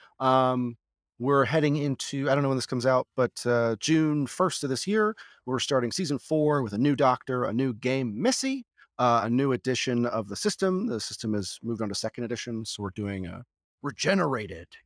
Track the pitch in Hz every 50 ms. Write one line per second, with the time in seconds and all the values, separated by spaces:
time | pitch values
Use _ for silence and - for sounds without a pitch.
0 | - - _ - 131 127 131 131 127 127 127 123 123 120 117 - _ _ _ _
1 | _ _ _ - 120 139 143 139 131 107 151 160 151 147 143 - 143 143 131 -
2 | - - 143 139 135 139 135 143 143 135 135 127 - - 131 123 117 131 131 127
3 | - - _ 131 123 - - - - 123 120 117 117 117 113 - - 151 160 156
4 | 156 151 151 147 135 - - - 185 160 - - 147 131 131 - - 190 208 220
5 | 214 214 220 - - - - _ _ 127 127 120 - - 143 127 123 117 - -
6 | 185 135 143 - - - 156 156 151 151 147 143 127 104 101 107 135 147 139 117
7 | 139 127 127 - - - 127 123 120 104 107 123 135 131 113 - - 127 131 135
8 | 127 113 101 117 196 254 254 - 269 269 269 262 - - _ _ _ _ _ -
9 | 123 120 117 113 101 113 120 131 139 135 123 - - 131 127 - - 131 123 120
10 | 120 - 101 113 101 101 98 - - 208 - - 196 185 185 185 220 226 120 107
11 | - - - - - 110 107 104 92 - - - - 113 117 104 110 101 98 -
12 | - 110 - 123 120 110 120 - - 120 117 110 107 - - - 101 95 - 107
13 | 101 101 98 95 92 85 90 - 123 - _ _ _ _ _ _ - 143 - -
14 | - 160 196 190 165 143 131 113 85 80 87 82 87 - - - _